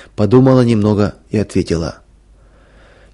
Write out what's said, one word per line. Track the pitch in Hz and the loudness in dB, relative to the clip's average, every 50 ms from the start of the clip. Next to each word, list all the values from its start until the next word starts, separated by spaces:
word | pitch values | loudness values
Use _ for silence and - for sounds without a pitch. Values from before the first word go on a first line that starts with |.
| - - _ | -20 -12 _
подумала | - 107 101 113 127 131 131 131 127 123 | -4 0 2 4 4 4 4 4 2 2
немного | 117 117 107 101 107 104 98 104 90 - - _ _ | 2 0 0 0 0 0 0 -2 -4 -6 -10 _ _
и | - 110 | -6 -6
ответила: | 98 - - 95 87 - 85 82 82 - - - _ _ _ _ _ _ _ _ _ _ _ _ _ _ _ _ _ _ _ _ _ - | -6 -4 -4 -4 -4 -4 -4 -6 -6 -8 -12 -16 _ _ _ _ _ _ _ _ _ _ _ _ _ _ _ _ _ _ _ _ _ -12